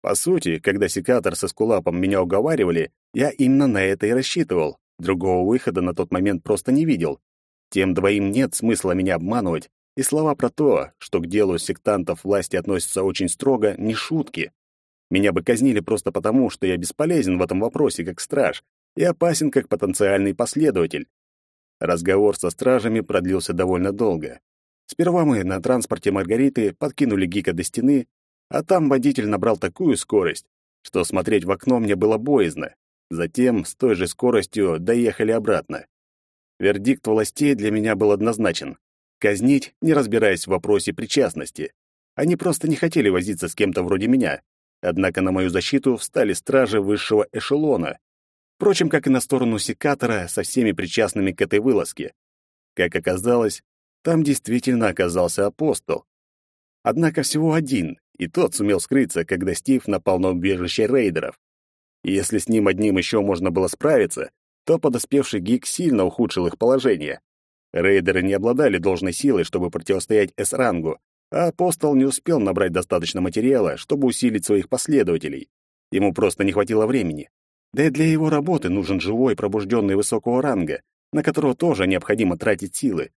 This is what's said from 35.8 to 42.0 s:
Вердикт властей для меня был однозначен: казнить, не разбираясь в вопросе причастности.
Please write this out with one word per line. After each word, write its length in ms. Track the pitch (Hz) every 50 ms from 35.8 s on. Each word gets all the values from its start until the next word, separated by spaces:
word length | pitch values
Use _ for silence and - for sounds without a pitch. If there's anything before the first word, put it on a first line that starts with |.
| - _ _ _ _ _ _ _ _ _ _ _ _ _ _ _
Вердикт 480 | 87 98 104 101 98 120 135 - _
властей 480 | 113 110 110 107 - - - 147 143 139
для 160 | 113 104 107
меня 240 | 104 107 104 113 107
был 160 | 98 110 104
однозначен: 640 | 104 98 107 113 113 104 110 92 82 - - 69 - _ _ _ _ _ _ _ _ _
казнить, 560 | - 104 104 95 113 127 143 135 - - _ _
не 120 | - 160
разбираясь 520 | 156 147 131 110 110 117 107 101 92 85 -
в 60 | -
вопросе 420 | 95 90 85 - 104 98 - -
причастности. 800 | 90 82 113 - - 147 127 90 82 78 71 - _ - 73 - _ _ _ _ _ _